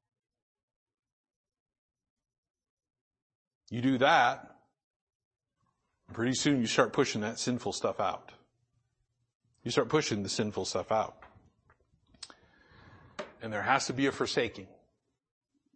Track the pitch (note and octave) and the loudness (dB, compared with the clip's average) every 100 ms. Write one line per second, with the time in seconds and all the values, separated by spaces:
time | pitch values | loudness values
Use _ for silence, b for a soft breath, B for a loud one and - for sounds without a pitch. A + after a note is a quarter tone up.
0 | _ _ _ _ _ _ _ _ _ _ | _ _ _ _ _ _ _ _ _ _
1 | _ _ _ _ _ _ _ _ _ _ | _ _ _ _ _ _ _ _ _ _
2 | _ _ _ _ _ _ _ _ _ _ | _ _ _ _ _ _ _ _ _ _
3 | _ _ _ _ _ _ - A#2 C3 B2+ | _ _ _ _ _ _ -10 -2 0 4
4 | C#3 D#3+ A#2+ C3+ - - _ _ _ _ | 6 6 4 2 -12 -20 _ _ _ _
5 | _ _ _ _ _ _ _ _ _ _ | _ _ _ _ _ _ _ _ _ _
6 | - A2 A#2+ B2 D3+ C3+ A2 - A2+ - | -14 -4 -2 0 2 2 2 4 4 4
7 | B2+ G#2+ G#2+ A#2 B2+ B2 G2+ - G#2+ F#2+ | 0 0 -4 -4 -4 -4 -4 -4 -4 0
8 | F#2+ G#2 - - _ _ _ _ _ _ | -2 -2 -10 -20 _ _ _ _ _ _
9 | _ _ _ _ _ _ A#2+ C#3 A#2 D3+ | _ _ _ _ _ _ -2 -2 2 0
10 | - G#2 F#2+ - G#2+ F#2+ F#2 F#2 - A2 | 0 -4 -4 -4 -4 -4 -4 -4 -2 -2
11 | - - - - _ _ _ _ _ _ | -2 -8 -20 -20 _ _ _ _ _ _
12 | _ - - b b b b b b b | _ -20 -20 b b b b b b b
13 | b b - - A2+ G#2 A#2 C3 - B2+ | b b -16 -12 -8 -4 2 2 0 0
14 | C#3 - B2 D3 A#2 - F#2 - _ _ | 0 0 -2 0 -2 -6 -18 -20 _ _
15 | _ _ _ _ _ _ _ | _ _ _ _ _ _ _